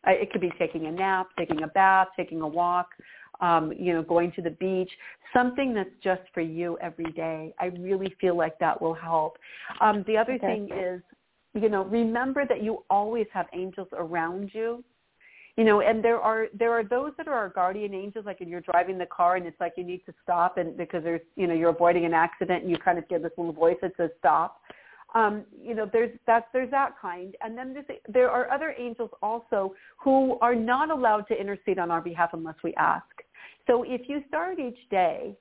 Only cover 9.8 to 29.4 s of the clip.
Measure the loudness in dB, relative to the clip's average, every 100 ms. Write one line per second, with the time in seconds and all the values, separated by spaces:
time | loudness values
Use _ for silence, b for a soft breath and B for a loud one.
9.8 | 2 2 2 2 2 0 -2 -4 -4 -6
10.8 | -6 -6 _ _ _ _ _ 0 2 2
11.8 | 0 0 2 0 -2 -2 0 0 0 -6
12.8 | _ 0 2 -2 -4 -4 -6 -6 -8 -8
13.8 | -10 -8 -4 -4 -4 -6 -8 -6 -6 -8
14.8 | -14 _ _ _ B B B 4 6 8
15.8 | 6 4 2 2 0 0 -4 0 0 2
16.8 | 0 -2 -4 -8 -4 -4 -4 0 0 0
17.8 | -6 -6 -8 -10 -10 -10 -10 -10 0 0
18.8 | 2 -4 -8 2 2 2 -2 -6 -6 -6
19.8 | -8 -10 -12 -16 -2 2 2 0 -4 -6
20.8 | -6 -4 -4 -4 -6 -4 0 4 2 6
21.8 | 4 4 2 2 2 0 -2 -2 0 0
22.8 | 2 0 -2 -4 -4 -6 -6 2 2 4
23.8 | -4 -2 -4 2 2 4 0 -6 B B
24.8 | B B B 2 2 0 -12 -18 -8 -6
25.8 | 0 2 0 -2 2 2 2 -4 0 0
26.8 | 0 -4 -12 -10 -12 -12 -12 -10 -12 -12
27.8 | -14 -16 0 4 4 4 0 -2 -4 -6
28.8 | -10 -8 -10 -6 -6 -6